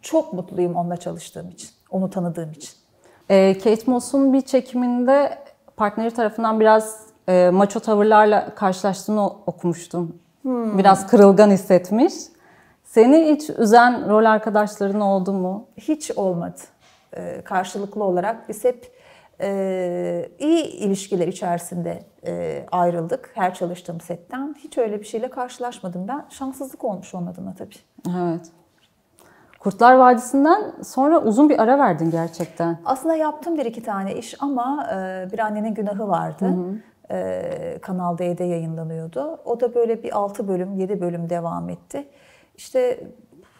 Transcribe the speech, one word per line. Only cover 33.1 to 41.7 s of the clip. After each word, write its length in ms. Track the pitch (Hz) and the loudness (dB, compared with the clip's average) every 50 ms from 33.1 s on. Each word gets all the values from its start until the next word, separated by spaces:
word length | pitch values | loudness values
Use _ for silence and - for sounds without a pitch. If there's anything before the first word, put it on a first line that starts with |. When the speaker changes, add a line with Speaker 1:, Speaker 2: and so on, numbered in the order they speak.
| 330 | 0
Speaker 1:
yaptım 420 | 311 311 302 302 302 - 349 330 302 | 0 0 -2 -4 -6 -6 -6 -4 -4
bir 60 | 262 | -4
iki 180 | 233 226 233 226 | -6 -6 -10 -10
tane 320 | 226 202 196 190 196 - | -8 -6 -6 -6 -6 -8
iş 280 | - 226 - - - 277 | -8 -10 -12 -12 -8 -6
ama, 460 | 285 269 247 240 262 285 302 - - 190 | -4 -4 -2 -2 -4 -4 -4 -4 -6 -6
e, 360 | 190 190 190 185 185 185 185 220 | -6 -6 -8 -8 -8 -10 -8 -6
Bir 60 | 214 | -4
Annenin 360 | 220 214 208 214 214 226 202 | -4 -4 -2 -4 -4 -4 -4
Günahı 340 | 220 202 208 202 202 220 202 | -4 -4 -4 -4 -4 -2 -2
vardı. 360 | 175 165 165 160 156 - 190 | -2 -2 -2 -4 -6 -4 -2
Speaker 2:
Hı 40 | 185 | -2
hı. 260 | 185 180 180 185 202 220 - _ _ _ _ - | 0 -2 -2 -6 -8 -10 -14 _ _ _ _ -10
Speaker 1:
E, 680 | - 185 185 - - 185 - - - 156 160 170 - - - | -8 -6 -4 -4 -6 -6 -6 -8 -8 -8 -8 -10 -10 -12 -10
Kanal 360 | - 185 180 175 175 170 165 | -8 -6 -4 -4 -4 -4 -2
D'de 260 | 180 175 175 175 180 | -4 -4 -4 -4 -4
yayınlanıyordu. 920 | 175 175 165 165 165 160 165 165 160 165 160 160 165 165 247 285 311 330 - - | -4 -4 -4 -6 -6 -8 -8 -8 -10 -10 -10 -10 -10 -8 -8 -8 -8 -10 -10 -8
O 160 | - 240 233 | -6 -4 -2
da 140 | 254 233 240 | -2 -2 0
böyle 280 | 240 233 226 226 220 220 | 0 0 0 -2 -4 -6
bir 140 | - - | -6 -4
altı 320 | 208 202 202 202 - 208 196 | -4 -4 -4 -4 -6 -6 -4
bölüm, 260 | 190 180 185 196 202 | -4 -4 -4 -6 -6
yedi 260 | 190 185 185 208 180 | -6 -4 -4 -4 -4
bölüm 300 | 175 175 170 170 170 170 | -4 -6 -6 -6 -6 -6
devam 400 | 175 170 170 165 170 170 170 175 | -6 -6 -6 -6 -6 -6 -8 -10